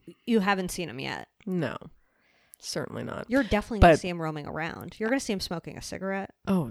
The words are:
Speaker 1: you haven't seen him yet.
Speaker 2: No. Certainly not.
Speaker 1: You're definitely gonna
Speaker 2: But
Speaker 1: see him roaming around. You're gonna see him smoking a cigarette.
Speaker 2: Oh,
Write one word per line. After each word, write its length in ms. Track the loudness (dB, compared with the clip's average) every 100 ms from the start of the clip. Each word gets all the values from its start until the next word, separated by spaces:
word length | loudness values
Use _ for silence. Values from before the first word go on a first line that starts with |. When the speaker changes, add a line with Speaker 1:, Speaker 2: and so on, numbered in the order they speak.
| -20 -10
Speaker 1:
you 140 | 0 2
haven't 300 | 4 2 0
seen 180 | -4 -6
him 120 | -8
yet. 260 | -8 -8 -10 _
Speaker 2:
No. 320 | -4 -2 0 -4 -12 -20 _ _ _ _ _ -16
Certainly 380 | -8 -6 -6 -8
not. 220 | -8 -8 0
Speaker 1:
You're 160 | 0
definitely 380 | 2 0 0 8
gonna 140 | 8
Speaker 2:
But 40 | 8
Speaker 1:
see 100 | 4
him 140 | -4
roaming 240 | -4 -6 -6
around. 480 | -6 -6 -6 -12 -6
You're 120 | -2
gonna 100 | 0
see 140 | 0
him 80 | -4
smoking 360 | -4 -8 -8 -12
a 60 |
cigarette. 480 | -10 -8 -6 -6 -8 _ 0
Speaker 2:
Oh, 240 | 2 0